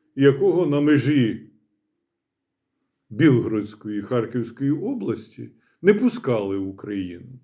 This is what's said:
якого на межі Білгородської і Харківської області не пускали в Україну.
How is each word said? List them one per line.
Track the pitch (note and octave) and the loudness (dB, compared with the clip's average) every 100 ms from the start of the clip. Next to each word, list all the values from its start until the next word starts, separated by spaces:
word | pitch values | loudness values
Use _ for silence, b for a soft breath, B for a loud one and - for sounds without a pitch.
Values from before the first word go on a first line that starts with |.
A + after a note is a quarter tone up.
| _ | _
якого | - C#3 C#3 G3 E3+ D#3+ | 2 4 4 2 2 2
на | C#3+ | 2
межі | D3 C#3+ B2 D3 A2+ F#2 - _ _ _ _ _ _ _ _ _ _ _ _ _ _ _ - | 4 4 4 2 2 -2 -10 _ _ _ _ _ _ _ _ _ _ _ _ _ _ _ -14
Білгородської | G#2 D#3 B2 G#2 G#2+ G#2 - G#2+ G#2 | 2 4 4 2 -2 -6 -10 -10 -8
і | |
Харківської | G2+ B2 A2 B2+ A2+ - C#3 | -4 -2 -2 -4 -6 -4 -2
області | D3+ G#3 B3+ C#3 A2 - - A#2 _ _ _ | -2 -4 -6 -6 -6 -8 -18 -18 _ _ _
не | F3 | 2
пускали | G#3 B3 - - A2+ G2 G2 | 4 2 -2 -2 -2 0 -4
в | F#2+ | -6
Україну. | F#2+ - G#2 F2+ F2 B2 C3 | -8 -8 -6 -6 -10 -18 -20